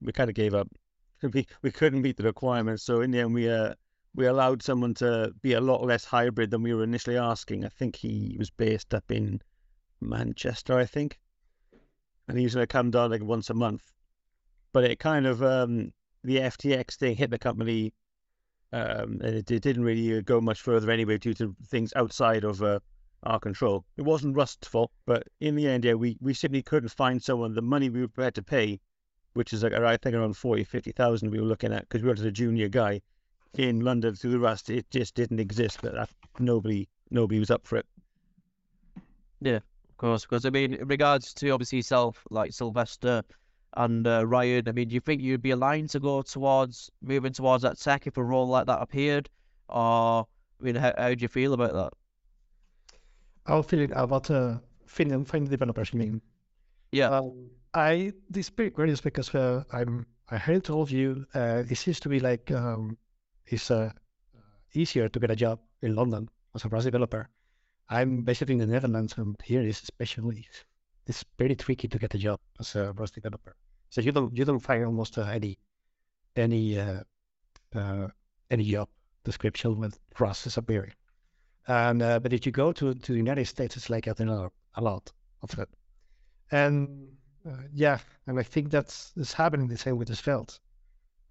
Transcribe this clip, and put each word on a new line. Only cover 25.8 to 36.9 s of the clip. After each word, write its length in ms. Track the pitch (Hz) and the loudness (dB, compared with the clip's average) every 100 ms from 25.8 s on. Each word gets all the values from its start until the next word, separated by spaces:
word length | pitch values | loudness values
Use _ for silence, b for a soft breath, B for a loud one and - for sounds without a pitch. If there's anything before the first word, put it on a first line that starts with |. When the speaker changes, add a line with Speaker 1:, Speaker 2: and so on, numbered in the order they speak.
Speaker 1:
yeah, 100 | 120 | 2
we, 220 | 113 120 113 | 2 0 -2
we 140 | 131 | -2
simply 280 | 135 156 135 | -2 -2 -2
couldn't 280 | - 151 117 | 0 0 0
find 320 | - 127 127 | 0 0 0
someone. 320 | - 120 117 | 0 -2 -2
The 80 | 113 | -2
money 280 | 117 143 135 | 0 2 2
we 100 | 120 | 0
were 80 | 120 | -4
prepared 260 | - 127 | -2 -4
to 80 | 110 | -4
pay, 380 | 98 135 107 98 _ _ _ _ _ | -2 0 0 -2 _ _ _ _ _
which 180 | 120 117 | -4 -2
is, 100 | 110 | 0
like, 100 | 113 | 0
I 240 | 104 117 113 | 2 2 2
think 160 | - | 0
around 220 | 117 110 104 | 0 0 -2
forty, 280 | 123 107 | 0 0
fifty 280 | 101 123 - | 0 -4 -6
thousand 380 | 110 120 113 107 | 0 2 2 0
we 100 | 107 | -2
were 60 | 110 | -2
looking 260 | 107 113 | -2 -2
at, 160 | 107 - | -4 -4
'cause 140 | 113 | -2
we 60 | 123 | 0
wanted 180 | 104 110 | 0 -2
a 60 | |
junior 360 | 104 120 113 104 | -2 0 0 0
guy 340 | 120 107 101 - _ _ _ _ | 2 0 0 -8 _ _ _ _
in 260 | - 127 113 | -2 0 2
London 340 | 123 120 113 | 2 2 0
through 180 | 98 123 | -2 0
the 60 | 123 | 2
Rust. 300 | 120 107 - | 2 0 -4
It 220 | 117 - | -6 -4
just 240 | 131 110 | -4 -2
didn't 260 | - 117 110 | -2 -2 -2
exist. 400 | 101 104 110 - | -2 0 0 -2
That, 120 | 113 | -8
that 160 | 113 113 - - - | -6 -8 -10 -16 -2
nobody, 500 | 123 113 107 101 98 | 2 2 2 -2 -4